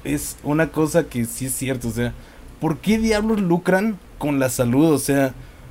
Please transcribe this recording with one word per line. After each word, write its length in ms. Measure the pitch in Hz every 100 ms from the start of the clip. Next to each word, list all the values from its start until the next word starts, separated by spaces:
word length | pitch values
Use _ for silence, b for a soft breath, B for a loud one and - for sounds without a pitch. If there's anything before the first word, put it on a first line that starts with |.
es 320 | 139 143 - -
una 260 | 139 151 160
cosa 360 | 151 156 165 -
que 180 | 123
sí 220 | 113 - 131
es 80 |
cierto, 340 | - 127 123 120
o 40 |
sea, 200 | 113 120 - B B B -
¿por 200 | 160 143
qué 180 | 190 220
diablos 420 | 220 208 220 214
lucran 580 | 180 170 180 185 220 196 - -
con 200 | 147 139
la 100 | 131
salud? 420 | - 120 131 160
O 60 | 139
sea, 340 | 131 139 135 - B B B